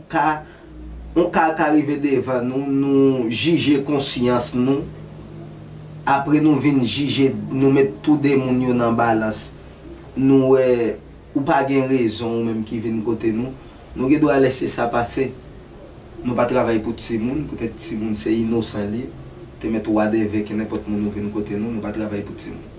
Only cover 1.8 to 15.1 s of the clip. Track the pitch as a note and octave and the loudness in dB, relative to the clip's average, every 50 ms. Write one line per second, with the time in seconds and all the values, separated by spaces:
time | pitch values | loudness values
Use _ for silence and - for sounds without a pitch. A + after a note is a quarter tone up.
1.8 | C#3 C#3 D3 C#3 C#3+ C#3+ C3+ A#2+ B2+ C3 B2+ A#2+ A#2+ B2+ C3 C3+ C#3 C#3 C#3 C#3 | 2 2 0 -2 0 2 2 0 0 0 -2 -2 -2 -2 -2 -2 -2 0 0 0
2.8 | C#3 C#3 C#3 C3+ C3+ C3+ C3 B2 A#2 A2+ A#2+ - C3 D#3+ E3+ C#3 A2+ C3+ D3 C3 | 2 4 4 6 6 6 4 2 0 -2 -2 0 2 2 2 2 4 2 2 2
3.8 | - - D3 C3+ - - - B2+ B2 B2 B2 - - - - B2 B2 C3+ C#3 D3+ | 2 0 0 0 -2 -2 -2 0 2 2 2 2 0 -2 -2 0 2 2 2 0
4.8 | E3+ - - - - - - - - - - - - - - - - - - - | -2 -6 -10 -14 -16 -16 -16 -16 -16 -16 -16 -16 -16 -16 -16 -18 -18 -18 -18 -18
5.8 | - - - - - C3 C3+ C#3+ - D3 D3+ D3+ D3+ D#3 D3+ C3 A2+ D3 C#3 C3+ | -18 -18 -18 -8 -2 0 0 0 2 2 2 4 6 4 4 4 4 4 4 4
6.8 | B2 A2 - C#3 C#3+ C3 A2 C3 C3+ C3 A2 G#2+ G#2 - - C3+ C3+ C3+ C3+ C#3+ | 2 2 0 0 -2 0 2 2 2 2 2 -2 -6 -4 0 2 4 6 6 6
7.8 | C3+ - - - - D3+ D3+ C3+ C#3 C#3+ C#3 C3 B2+ B2+ B2+ B2+ B2+ B2 A#2+ A#2+ | 4 2 0 -2 2 2 2 4 4 4 4 2 2 2 0 2 2 2 2 2
8.8 | A#2+ A#2 A#2 A#2 A#2+ A#2 A2 A2 A2 A2 G#2+ - - - - - - - - - | 2 2 2 2 2 2 2 2 0 -2 -4 -6 -10 -12 -14 -18 -20 -20 -20 -20
9.8 | - - - - - - - B2+ C3+ C3+ C3+ C3+ C3 C3 C3+ C3 B2+ B2+ B2 A#2+ | -20 -18 -18 -18 -18 -10 -4 0 4 6 6 6 6 6 6 6 6 4 4 4
10.8 | A2+ G#2+ G#2 - - - - - - - - C#3+ C#3 D#3 E3 C3+ C3+ C3 C#3 C3+ | 2 0 -2 -4 -10 -18 -20 -20 -20 -4 -4 -2 0 2 2 2 2 2 2 2
11.8 | C3 C3 C3+ B2+ A#2 A2 G#2 G#2+ A#2+ A#2 A#2 A#2 A2+ A2+ A2 A2 G#2+ - A#2+ A2+ | 2 2 2 2 2 0 0 -2 -4 -2 -2 -2 -2 -2 -2 -4 -6 -6 -6 -6
12.8 | G#2+ A2+ A2 G#2+ G#2 A#2+ A2+ G#2+ A#2 A2+ G#2 A2+ B2 C3+ C3 - - - - - | -4 -4 -4 -2 -2 -2 -4 -2 0 -2 0 0 -2 -6 -8 -12 -16 -20 -20 -20
13.8 | - - - - B2+ C3+ D3+ D3 D3+ D3 C#3 C3+ C3+ B2+ - - - - - - | -20 -14 -8 -2 2 2 4 4 4 4 4 4 4 2 2 0 -4 -4 -2 -2
14.8 | A#2+ A#2 - A#2+ A#2 - | -2 -2 0 -2 -2 -2